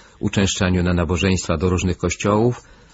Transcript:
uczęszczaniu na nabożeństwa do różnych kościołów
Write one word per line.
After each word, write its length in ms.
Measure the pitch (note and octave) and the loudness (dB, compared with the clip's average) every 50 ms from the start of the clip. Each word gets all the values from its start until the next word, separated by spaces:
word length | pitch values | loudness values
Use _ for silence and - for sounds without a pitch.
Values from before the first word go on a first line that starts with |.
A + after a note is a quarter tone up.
| - - - - | -20 -20 -16 -2
uczęszczaniu 640 | - - - - G2 F#2 - - G2+ F2+ F#2 F2+ F2 | -2 0 2 2 0 0 0 0 0 0 2 2 2
na 100 | F2+ F2+ | 2 0
nabożeństwa 640 | F2 F2 D#2 F2+ E2+ F#2 G2 F#2+ F2+ - - F2 D#2+ | 0 0 0 -2 0 0 0 0 0 -2 -2 -2 0
do 120 | F2+ F#2 | 0 0
różnych 280 | F2+ F2+ F2+ F#2 F2 - | 0 0 0 -2 -2 -2
kościołów 640 | - F2+ F2+ - - G#2 G2+ G#2+ A2+ B2 A#2+ - - - - - - - | -2 -4 -4 -2 -2 0 2 2 2 0 -2 -4 -12 -20 -20 -20 -20 -20